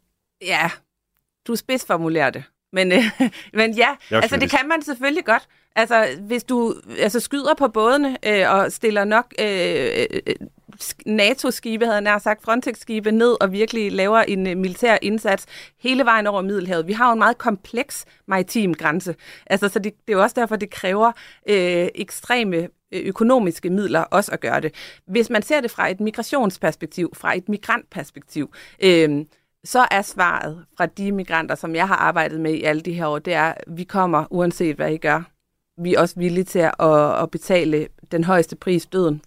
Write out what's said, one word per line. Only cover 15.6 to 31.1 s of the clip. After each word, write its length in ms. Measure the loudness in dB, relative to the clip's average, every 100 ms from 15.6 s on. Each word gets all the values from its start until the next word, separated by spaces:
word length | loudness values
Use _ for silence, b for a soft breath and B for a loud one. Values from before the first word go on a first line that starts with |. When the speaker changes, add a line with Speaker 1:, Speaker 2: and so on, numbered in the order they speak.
| B _
Speaker 1:
hele 260 | -2 2 4
vejen 220 | 4 2
over 140 | -2
Middelhavet. 460 | -2 -2 -2 -2 -2
Vi 60 |
har 140 | 2 2
jo 60 |
en 60 | 4
meget 180 | 4 2
kompleks 680 | -2 -4 -6 -8 -6 -10 -16 b -4
maritim 460 | -2 0 0 0
grænse. 420 | 0 0 -2 -4 -10 B B -2
Altså, 240 | 0 0
så 100 | -2
det, 140 | -6 -10 -2
det 60 |
er 40 | 2
jo 60 |
også 120 | 2 2
derfor, 160 | -2 -2
det 140 | -6
kræver, 420 | -6 -4 2 2 0 B B 0
øh, 380 | 2 2 2 0 -4
ekstreme, 640 | -10 -10 -2 -2 0 -2 -4 -10 _
øh, 140 | -8 -6
økonomiske 640 | 0 4 4 2 -2 -2
midler 320 | -2 0 -2
også 300 | 0 0 0
at 80 | -4
gøre 220 | -2 -2
det. 120 | -4 B B B -4
Hvis 220 | -2 0
man 120 | 0
ser 200 | 0 -2
det 100 | -2
fra 180 | -4 -4
et 100 | -2
migrationsperspektiv, 1120 | -4 -4 -4 0 0 0 -4 -4 -10 -6 -6 -4
fra 220 | -2 -2
et 120 | -2
migrantperspektiv, 1040 | -6 -2 -4 -4 -14 -14 -18 -12 -8 -8 B B B
øh, 420 | 4 6 6 2 -4 _ _ _ -2
så 220 | 2 4
er 100 | 2
svaret 640 | -2 0 0 0 -6 -10 -18 -4
fra 80 | -4
de 260 | -2 -4